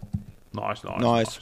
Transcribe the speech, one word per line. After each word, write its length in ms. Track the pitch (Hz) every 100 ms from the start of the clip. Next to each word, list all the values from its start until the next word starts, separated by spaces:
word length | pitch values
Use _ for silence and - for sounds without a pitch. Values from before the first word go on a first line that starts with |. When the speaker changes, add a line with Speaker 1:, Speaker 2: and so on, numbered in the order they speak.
| - - - - -
Speaker 1:
Nice, 300 | 107 104 107
nice, 160 | 95 95
Speaker 2:
Nice. 400 | 117 117 110 -